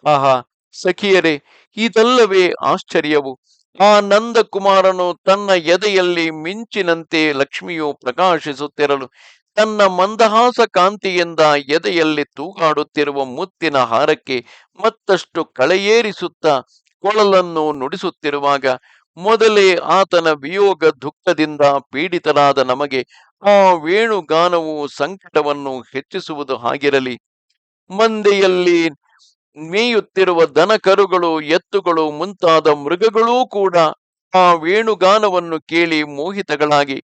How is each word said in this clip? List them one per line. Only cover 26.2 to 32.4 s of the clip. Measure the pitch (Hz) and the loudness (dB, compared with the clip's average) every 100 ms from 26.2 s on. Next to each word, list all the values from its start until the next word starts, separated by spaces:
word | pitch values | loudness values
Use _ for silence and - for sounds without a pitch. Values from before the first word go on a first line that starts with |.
| 165 156 131 127 | -10 -10 -8 -6
ಹಾಗಿರಲಿ. | 120 139 143 135 131 117 _ _ _ _ _ _ _ | -4 -2 0 0 -2 -10 _ _ _ _ _ _ _
ಮಂದೆಯಲ್ಲಿ | 202 226 214 208 202 196 185 175 170 165 143 _ _ _ _ _ 147 160 | -2 -2 0 0 2 2 2 0 0 -2 -8 _ _ _ _ _ -20 -8
ಮೇಯುತ್ತಿರುವ | 196 240 226 - - 185 170 160 | -4 0 -2 -4 -2 0 2 2
ದನಕರುಗಳು, | 139 185 214 190 196 196 180 170 160 | 2 2 2 2 2 2 0 -2 -4
ಎತ್ತುಗಳು | 151 175 _ 196 175 165 156 | -2 -4 _ -4 -2 -2 -2
ಮುಂತಾದ | 147 185 190 | -4 -10 -2